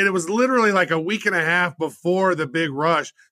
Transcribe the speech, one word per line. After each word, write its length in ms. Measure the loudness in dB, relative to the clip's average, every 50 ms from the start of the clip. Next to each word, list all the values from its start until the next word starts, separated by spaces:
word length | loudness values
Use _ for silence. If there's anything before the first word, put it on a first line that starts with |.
| 0 0
it 40 |
was 160 | 0 -2 -2 -2
literally, 440 | 0 0 0 2 2 2 2 2
like, 180 | 2 2 0 0
a 100 | 0 -2
week 280 | -2 -2 -4 -4 -2 -2
and 80 | 0
a 100 | 0 0
half 320 | 0 0 0 0 -2 -2 -4
before 560 | -6 -6 -6 -4 -2 -2 0 2 2 2 2
the 140 | 0 -2 -2
big 240 | -2 -2 -2 -2
rush. 420 | -2 -2 0 2 2 0 0 -4 -10 _ -20 _